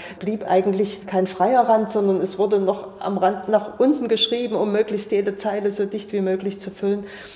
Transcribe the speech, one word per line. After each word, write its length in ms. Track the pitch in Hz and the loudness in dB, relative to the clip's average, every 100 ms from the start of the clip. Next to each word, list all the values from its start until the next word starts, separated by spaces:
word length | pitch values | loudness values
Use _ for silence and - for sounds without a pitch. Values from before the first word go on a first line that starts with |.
| - - | -14 -8
blieb 300 | 190 214 180 | -6 -4 2
eigentlich 560 | 185 196 196 202 - - | 2 4 2 0 -4 -4
kein 220 | 185 190 | 0 0
freier 400 | - 196 254 226 | 2 4 4 6
Rand, 240 | 220 208 | 4 2
sondern 300 | 220 202 190 | 0 2 2
es 180 | 185 - | 0 0
wurde 220 | 185 202 | 2 2
noch 400 | 190 196 - - | 2 -2 -6 -8
am 160 | 185 196 | -4 2
Rand 320 | 185 202 - | 2 0 0
nach 280 | 214 208 - | 0 0 2
unten 300 | 262 294 240 | 2 4 0
geschrieben, 480 | 220 - 240 240 208 | 2 2 0 -2 0
um 160 | 208 | 0
möglichst 400 | 202 220 208 - | 2 0 -2 0
jede 240 | 202 202 196 | 0 0 -2
Zeile 380 | 214 202 202 | -4 -2 -2
so 120 | 202 196 | -2 -2
dicht 280 | 208 202 | -4 -4
wie 80 | 208 | -2
möglich 400 | 190 190 196 196 | 0 0 -2 -6
zu 100 | - | -10
füllen. 320 | 196 196 202 202 - - | -4 -2 -2 -4 -14 -16